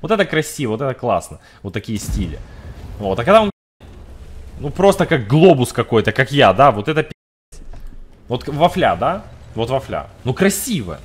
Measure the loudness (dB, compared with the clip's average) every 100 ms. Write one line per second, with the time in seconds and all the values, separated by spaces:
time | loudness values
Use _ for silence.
0 | -2 0 0 -2 -4 -6 -4 -4 -4 -4
1 | -2 -2 -4 -18 -20 -14 -10 -10 -6 -8
2 | -4 -4 -4 -8 -16 -18 -18 -18 -16 -8
3 | -4 -2 4 4 4 -4 _ _ -20 -20
4 | -20 -20 -18 -18 -18 -12 -10 2 4 4
5 | 2 0 2 6 8 6 2 -2 0 2
6 | 2 0 0 6 6 8 4 4 -2 -4
7 | -4 -10 _ _ _ -20 -16 -16 -16 -18
8 | -20 _ -8 -8 -6 0 0 2 0 0
9 | -2 -4 -10 -20 -16 -8 -4 -4 -4 -10
10 | -10 -10 -6 0 0 0 -4 -6 -6 -12